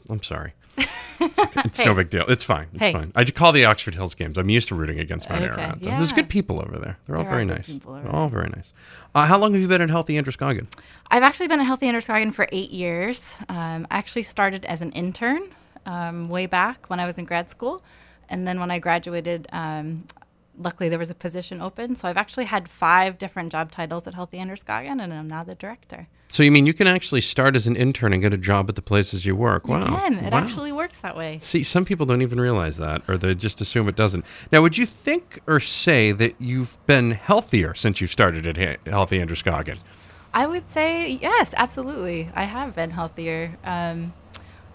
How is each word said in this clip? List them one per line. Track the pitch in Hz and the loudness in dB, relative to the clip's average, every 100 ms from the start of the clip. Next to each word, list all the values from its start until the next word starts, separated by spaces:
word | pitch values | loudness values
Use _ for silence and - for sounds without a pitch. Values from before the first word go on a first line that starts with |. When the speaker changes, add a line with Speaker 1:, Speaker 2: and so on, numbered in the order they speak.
| - | -8
Speaker 1:
I'm | 110 | -8
sorry. | - 78 76 - - - | -6 -8 -10 -14 -12 -4
Speaker 2:
<laughs> | 269 - - - | -4 -4 -12 -2
Speaker 1:
It's | 339 - | -2 2
okay. | - 277 | 2 2
It's | 226 - | -2 2
Speaker 2:
Hey. | 220 | 4
Speaker 1:
no | |
big | 95 82 | 4 2
deal. | 90 - | 0 2
It's | 123 | 2
fine. | - 80 80 | 2 -2 -2
It's | 87 | -2
Speaker 2:
Hey. | 214 | 0
Speaker 1:
fine. | 113 78 113 | 0 -2 2
I | |
just | 127 - | 2 6
call | 170 | 6
the | 147 | 8
Oxford | 117 107 - 87 | 8 6 0 -6
Hills | 92 | -6
games. | - 82 76 | -6 -6 -2
I'm | 92 | 2
used | 117 - | 2 2
to | 87 | -2
rooting | 78 78 | -4 -4
against | 78 82 - | -6 -6 -4
Mount | - | -4
Speaker 2:
Okay, | - | -4
Speaker 1:
Ararat. | - 160 160 | -4 -8 -6
Speaker 2:
yeah. | 190 147 | -4 0
Speaker 1:
There's | 160 | 2
good | - 160 | 2 0
people | 202 190 82 | 0 -2 -4
over | - - | -6 -8
there. | - - - | -10 -12 -8
They're | 151 | -6
all | |
Speaker 2:
There | - | -2
Speaker 1:
very | 123 | 0
Speaker 2:
are | 98 | 0
good | 87 | -4
Speaker 1:
nice. | 95 | -8
Speaker 2:
people | 143 - | -14 -14
over | 135 | -14
Speaker 1:
They're | - | -6
all | 151 156 | -2 -2
Speaker 2:
there. | 107 | -2
Speaker 1:
very | 82 | -6
nice. | - - _ - - - 143 | -8 -14 _ -20 -20 -2 2
Uh, | 151 | 6
how | 196 | 6
long | 214 | 6
have | 196 | 4
you | 185 | 4
been | 185 | 4
at | 165 | 4
Healthy | 165 156 151 | 0 0 -2
Androscoggin? | 139 - 135 113 113 - - - - | -2 -4 -2 -2 -4 -12 -14 -14 0
Speaker 2:
I've | 247 | 6
actually | 262 - 349 | 6 4 0
been | 302 | 2
at | 262 | 2
Healthy | 262 254 | 0 0
Androscoggin | 233 226 220 214 | 0 0 0 0
for | 214 - | -2 -2
eight | 190 196 | -2 -6
years. | 185 175 170 202 247 - - 214 | -6 -4 -2 -4 -4 -8 -10 -10
Um, | 170 165 165 165 | -8 -6 -6 -4
I | 196 | -4
actually | - 240 | -4 -6
started | 208 - 196 190 - | -6 0 0 -2 -6
as | 160 | -6
an | 170 | -6
intern, | - 175 180 233 302 392 - _ - - | -6 -6 -2 -2 -2 -4 -16 _ -18 -10
um, | 175 170 170 170 | -8 -6 -8 -6
way | 180 185 | -4 -2
back | 180 202 254 - | 0 0 -2 -8
when | 180 | -6
I | 180 | -4
was | 180 | -6
in | 170 | -4
grad | 170 175 | -4 -4
school. | - 240 370 _ - - _ - | -6 -8 -8 _ -20 -20 _ -12
And | 175 185 | -8 -6
then | 180 | -4
when | 175 | -4
I | 175 | -4
graduated, | 175 170 180 170 170 170 - | 0 -2 -2 -6 -4 -6 -6
um, | 170 156 156 156 160 - - _ _ _ - | -8 -6 -6 -6 -10 -12 -20 _ _ _ -8
luckily | 175 - 170 | -8 -4 -4
there | 165 | -2
was | 170 | -6
a | 175 | -8
position | 175 175 175 180 | -10 -8 -10 -10
open. | 180 - 240 247 | -10 -10 -8 -6
So | 180 | -4
I've | 175 | -2
actually | 214 - 226 | -2 -4 -4
had | 208 170 | -4 -4
five | - 165 180 190 180 | -2 4 6 4 -2
different | 190 190 165 | -10 -8 -6
job | 160 160 | -6 -6
titles | - 160 170 170 | -6 -8 -8 -10
at | 180 | -12
Healthy | 180 180 | -12 -10
Androscoggin, | 185 196 - 220 269 269 | -12 -12 -6 -6 -6 -8
and | 185 | -8
I'm | 156 156 | -10 -10
now | 156 170 | -12 -12
the | 185 | -14
director. | 196 240 - 175 170 _ - | -16 -16 -18 -20 -20 _ -6
Speaker 1:
So | - | 6
you | 147 | 8
mean | 147 143 | 8 6
you | |
can | 160 196 | 4 4
actually | 180 - 131 | 4 2 0
start | - - 135 135 | 0 2 4 4
as | 110 | 2
an | 120 | 2
intern | 131 131 113 | 0 2 2
and | 92 | 4
get | 101 | 2
a | 98 | 2
job | 92 101 95 | 2 2 2
at | 95 | -4
the | |
places | - 104 98 92 | 0 2 2 -2
you | 95 95 | -2 0
work? | 117 95 - | 2 0 0
Speaker 2:
You | 165 | -2
Speaker 1:
Wow. | 190 381 | 0 0
Speaker 2:
can. | 392 202 | 0 0
It | 196 | 0
Speaker 1:
Wow. | 233 | 0
Speaker 2:
actually | 240 240 294 | 0 -4 -6
works | 285 359 - | -6 -8 -8
that | 190 - | -12 -10
way. | 160 156 | -10 -8
Speaker 1:
See, | - 156 | -2 0
some | 135 180 185 | 2 2 0
people | 180 139 | 0 2
don't | 123 | 2
even | 127 120 | 2 0
realize | 123 110 80 76 | 2 2 0 -2
that, | 76 78 - | -4 -4 -2
or | 92 | 0
they | 92 90 | 0 0
just | 104 - | -2 -4
assume | 98 120 104 | -2 0 0
it | 98 | 2
doesn't. | 107 92 - - - | 2 0 -6 -12 4
Now, | 156 | 6
would | 165 160 | 6 4
you | 233 | -2
think | - - 339 - - - | -2 -2 -2 -2 -12 0
or | 160 | 2
say | - - 175 139 107 | 2 0 4 6 6
that | 101 117 - | 4 0 0
you've | 123 127 123 - - | -4 -2 -2 -6 4
been | 139 120 | 4 4
healthier | 107 - 208 226 107 78 - | 0 2 2 4 2 2 0
since | 110 98 | 0 0
you've | 90 | -2
started | - 95 80 82 | 4 4 4 -4
at | 80 | -2
Ha-, | 90 - - | -2 -2 -2
Healthy | 98 92 92 | 0 2 2
Androscoggin? | 85 85 - 78 71 76 - - - - - | 0 -2 -2 -2 -4 -10 -16 -20 -20 -20 -4
Speaker 2:
I | 226 294 | 0 0
would | 349 - | -2 -4
say | 311 320 330 330 262 | -2 0 0 -4 -4
yes, | 311 440 339 - | 0 2 2 2
absolutely. | 240 - 262 285 180 170 165 | 0 -2 -8 -6 -4 -4 -6
I | 180 202 | -4 -4
have | 240 277 175 | -4 -8 -6
been | 165 | -6
healthier. | 170 165 - 165 160 165 165 | -4 -8 -6 -6 -6 -6 -10
Um, | 185 175 170 165 170 - - - - - - | -8 -4 -4 -6 -8 -12 -16 -18 -18 -20 -20